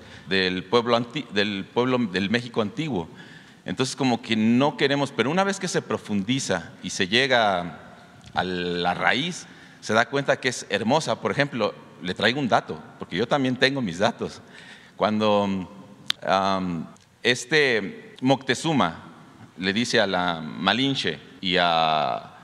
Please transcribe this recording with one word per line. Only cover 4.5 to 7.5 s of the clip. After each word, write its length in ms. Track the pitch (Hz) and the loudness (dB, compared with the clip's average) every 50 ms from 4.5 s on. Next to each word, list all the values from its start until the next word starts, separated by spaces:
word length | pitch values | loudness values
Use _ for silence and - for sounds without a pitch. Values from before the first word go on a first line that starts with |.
| 120 123 139 147 147 | 2 2 2 0 0
queremos, 340 | - 156 135 143 143 139 123 | 0 0 0 2 0 -2 -2
pero 200 | - - 110 127 | -2 -2 -2 0
una 140 | 160 190 196 | 0 0 0
vez 140 | 196 196 - | 0 -2 -4
que 80 | 185 | -6
se 140 | 180 - 160 | -4 -4 -4
profundiza 920 | - - 110 104 - - 104 101 92 104 131 135 - - 95 85 80 - - - | -2 -2 -4 -6 -4 -2 -2 -2 0 0 0 0 0 0 -2 -2 -2 -8 -14 -12
y 80 | - 90 | -10 -8
se 180 | - - 101 87 | -2 -2 -2 2
llega 680 | 107 123 135 135 127 120 110 104 | 4 2 4 4 4 4 4 4